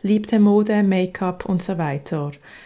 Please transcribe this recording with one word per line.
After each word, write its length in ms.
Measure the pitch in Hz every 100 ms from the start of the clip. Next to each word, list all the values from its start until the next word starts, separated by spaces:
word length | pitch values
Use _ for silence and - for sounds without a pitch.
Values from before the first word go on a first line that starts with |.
liebte 380 | 196 214 214 220
Mode, 420 | 208 202 214 208
Make-up 640 | 202 190 185 185 185 180 -
und 160 | 180
so 160 | 175 180
weiter, 540 | 156 143 147 160 143 143 - -